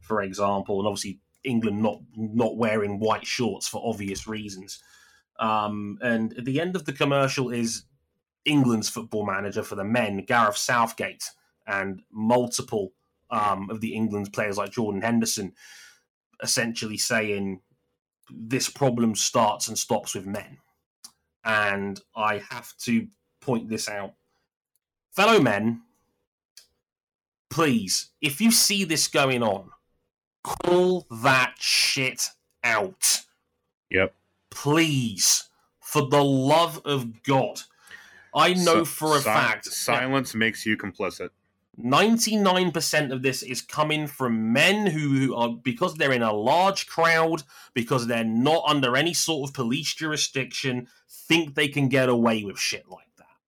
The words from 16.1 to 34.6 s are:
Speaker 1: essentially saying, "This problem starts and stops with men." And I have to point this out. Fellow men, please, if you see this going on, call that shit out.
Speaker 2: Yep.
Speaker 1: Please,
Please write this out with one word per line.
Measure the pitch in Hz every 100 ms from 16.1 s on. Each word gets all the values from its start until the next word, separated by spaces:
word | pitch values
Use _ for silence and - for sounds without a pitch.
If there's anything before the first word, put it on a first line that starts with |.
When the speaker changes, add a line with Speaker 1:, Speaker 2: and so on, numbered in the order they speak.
| _ _ _
Speaker 1:
essentially | - - 117 117 110 104
saying, | - 117 107 101 98 95 _ _ _ _ _ _ _
"This | 123 113 127 -
problem | - 139 117 117 104
starts | - 127 107 104 -
and | 107
stops | - 107 -
with | 104 95
men." | 101 - - _ _ _ _ - _ _ _
And | 113 107 104 98 98 95 _
I | 113 107 101 -
have | 120 - -
to | - 117 107 _ _ _
point | - 117 110
this | 110 -
out. | 104 98 _ _ _ _ _ _ _ _ _ _
Fellow | - 208 220
men, | 131 101 110 117 _ _ _ _ _ _ _ - _ _ _ _ _ _ _ _ _
please, | 139 160 113 95 - - _
if | 147 139
you | 226
see | 233 - 196
this | 185 151 -
going | 151 139 127
on, | 113 95 95 - _ _ _ _ _ _
call | - - - 180 180 180 -
that | 113 127 131 127 -
shit | - - - 139 131 120 - _ _ _
out. | 123 110 95 95 - - - _ _ _ _ _ _
Speaker 2:
Yep. | 92 95 _ _ _ _
Speaker 1:
Please, | -